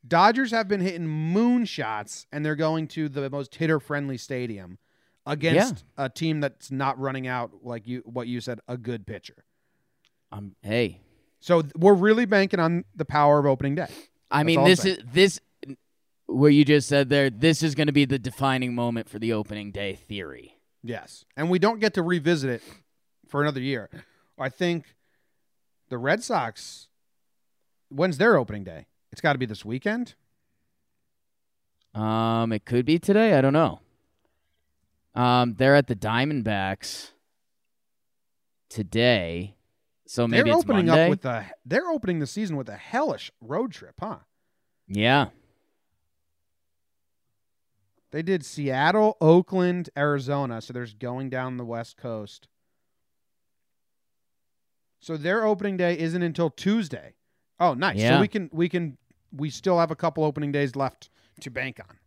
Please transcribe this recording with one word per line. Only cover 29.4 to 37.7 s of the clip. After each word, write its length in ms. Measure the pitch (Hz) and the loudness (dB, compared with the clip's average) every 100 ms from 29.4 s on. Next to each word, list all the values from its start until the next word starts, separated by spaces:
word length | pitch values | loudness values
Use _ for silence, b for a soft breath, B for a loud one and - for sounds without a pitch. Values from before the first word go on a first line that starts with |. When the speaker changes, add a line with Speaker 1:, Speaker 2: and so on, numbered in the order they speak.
| 123 | -2
Speaker 1:
this 180 | 104 | -6
weekend. 520 | 104 127 202 226 240 - _ _ _ _ _ _ _ _ _ _ _ _ _ _ _ _ _ 107 | -8 -6 -4 -4 -8 -14 _ _ _ _ _ _ _ _ _ _ _ _ _ _ _ _ _ -6
Speaker 2:
Um, 560 | 110 113 113 113 117 | -2 0 0 0 0
it 140 | 110 - | -2 -2
could 200 | 123 120 | 0 2
be 140 | 165 | 0
today. 340 | - 202 226 151 | 4 4 6 6
I 40 | |
don't 120 | 135 | 6
know. 260 | 147 147 73 _ _ _ _ _ _ _ _ _ _ _ _ _ 117 | 4 2 0 _ _ _ _ _ _ _ _ _ _ _ _ _ -2
Um, 400 | 123 123 120 104 | 2 4 2 2
they're 180 | 131 143 | 6 6
at 120 | 131 | 4
the 80 | 110 | -2
Diamondbacks 1160 | 107 117 143 147 110 101 95 98 - - - _ _ _ _ _ _ | 0 0 0 -2 -2 -2 -2 -6 -10 -12 -16 _ _ _ _ _ _